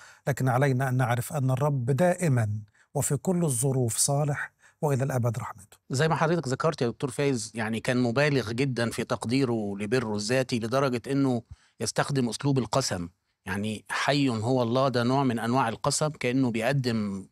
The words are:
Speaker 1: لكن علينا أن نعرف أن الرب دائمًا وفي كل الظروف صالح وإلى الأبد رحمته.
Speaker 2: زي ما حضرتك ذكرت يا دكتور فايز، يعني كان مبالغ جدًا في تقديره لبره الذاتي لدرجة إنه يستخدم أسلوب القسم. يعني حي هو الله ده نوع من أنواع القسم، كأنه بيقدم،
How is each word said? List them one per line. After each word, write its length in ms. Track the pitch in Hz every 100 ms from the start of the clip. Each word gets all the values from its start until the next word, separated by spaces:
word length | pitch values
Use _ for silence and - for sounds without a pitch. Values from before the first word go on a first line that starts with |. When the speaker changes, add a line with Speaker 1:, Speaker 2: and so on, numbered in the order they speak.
| - - -
Speaker 1:
لكن 200 | 139 131
علينا 420 | 123 143 123 135
أن 80 | 127
نعرف 360 | 120 120 -
أن 180 | 160 131
الرب 340 | 127 151 139 120
دائمًا 640 | 139 180 175 175 123 107 107 104 _ _
وفي 240 | 147 - 143
كل 260 | - 175
الظروف 540 | 170 120 135 131 120 -
صالح 560 | - 143 147 143 - - - _
وإلى 220 | 156 135
الأبد 360 | 123 131 117 113
رحمته. 380 | 113 - - - _
Speaker 2:
زي 180 | 135 160
ما 80 | 147
حضرتك 320 | 160 170 127
ذكرت 340 | 127 160 160
يا 60 | 120
دكتور 240 | 107 139
فايز، 400 | - 143 127 107 113
يعني 240 | 110 113
كان 240 | 117 123
مبالغ 480 | 123 113 151 143 104
جدًا 380 | 117 143 117 117
في 140 | 107
تقديره 720 | 113 113 110 131 131 117 104 98
لبره 360 | 104 127 117 104
الذاتي 440 | 104 127 127 123
لدرجة 420 | 113 131 139 123 123
إنه 300 | 139 135 120 - - _ _
يستخدم 500 | 117 - 143 139 120
أسلوب 280 | 107 139 135
القسم. 520 | 113 139 127 92 87 - _ _ -
يعني 380 | 98 107 107 -
حي 400 | - - 143 135
هو 340 | 113 110 131
الله 240 | 117 127 135
ده 140 | 123
نوع 200 | 117 135
من 160 | 135 113
أنواع 300 | 113 127 117
القسم، 400 | 107 147 - 151
كأنه 420 | 151 127 131 127
بيقدم، 760 | 113 113 143 123 113 104 98 92